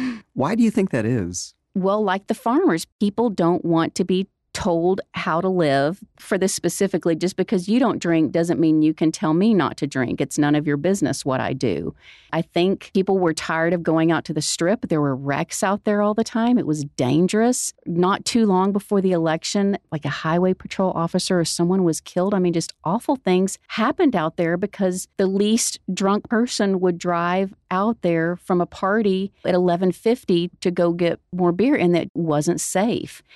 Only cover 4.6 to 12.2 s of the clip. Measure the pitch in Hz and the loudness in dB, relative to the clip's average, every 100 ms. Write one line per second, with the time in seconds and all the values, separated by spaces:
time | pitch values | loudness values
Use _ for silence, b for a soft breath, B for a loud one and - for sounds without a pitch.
4.6 | - 170 170 196 - - - 160 190 185 | -2 0 2 0 -4 -8 -2 -2 0 0
5.6 | 156 135 143 190 - _ - 202 185 - | 2 2 0 -2 -12 _ -4 -2 0 -2
6.6 | 175 - 196 175 170 165 170 - 185 190 | -4 -2 -2 0 0 0 -2 -2 -2 -2
7.6 | 175 226 254 - 180 165 156 170 170 175 | 0 2 2 0 0 2 2 0 0 2
8.6 | 165 156 156 156 160 156 165 160 208 208 | 2 4 2 2 0 0 0 2 4 4
9.6 | 139 - 147 139 120 - 143 - 147 151 | 2 -2 -6 -2 -2 -2 -4 0 2 2
10.6 | 151 143 170 196 151 139 - 131 113 135 | 0 -2 0 0 0 -2 -2 -2 -2 -2
11.6 | 131 78 82 - B B | -2 -2 -6 -10 B B